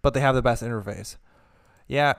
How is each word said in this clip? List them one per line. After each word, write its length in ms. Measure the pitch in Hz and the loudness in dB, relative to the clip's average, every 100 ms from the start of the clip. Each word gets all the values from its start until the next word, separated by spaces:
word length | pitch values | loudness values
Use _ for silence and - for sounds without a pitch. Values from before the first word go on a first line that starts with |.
but 120 | 143 | 0
they 60 | 135 | 2
have 140 | 135 131 | 2 2
the 60 | |
best 200 | 123 113 | 2 0
interface." 540 | 131 113 101 98 101 - _ _ _ _ _ _ _ | -4 -8 -8 -12 -14 -18 _ _ _ _ _ _ _
Yeah, 240 | 135 147 | 0 2